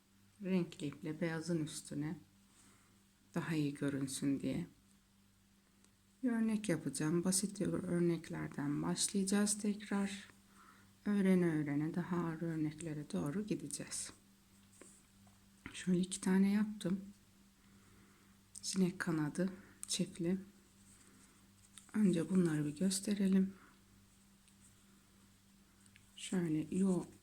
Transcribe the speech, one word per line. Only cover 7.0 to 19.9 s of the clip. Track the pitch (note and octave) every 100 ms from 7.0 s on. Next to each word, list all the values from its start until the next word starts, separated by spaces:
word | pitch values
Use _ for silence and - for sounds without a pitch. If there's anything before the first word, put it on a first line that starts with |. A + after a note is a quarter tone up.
| D#3 F3
Basit | F#3 F#3 G3+ -
ör-, | E3+ E3+
örneklerden | F3+ F3 F3 E3 - D#3+ D3+ D3 C#3+ D3
başlayacağız | E3 F3+ - G3 F#3+ G3+ G#3 -
tekrar. | G#3 G3+ - G3+ G3 - - - - - - - - - G#3
Öğrene | G3+ F#3+ F#3 E3+
öğrene | D#3 D3 C#3+ D#3
daha | F3 D#3+ F3
ağır | E3 D#3+
örneklere | E3 D#3+ D#3 D#3 E3+ D3+ D3
doğru | F#3 D3 F#3+ G#3+
gideceğiz. | D3+ D3 - - - - - - - - - - - - - - - - - - - -
Şöyle | - F3+ F3+
iki | F#3 -
tane | F#3 F#3+ G3
yaptım. | G#3 G#3+ - F3 F#3+ - - - - - - - - - - - - - - - -
Sinek | - F#3+ F3+ -
kanadı | - D#3+ D3 - F#3 - - -
çiftli. | -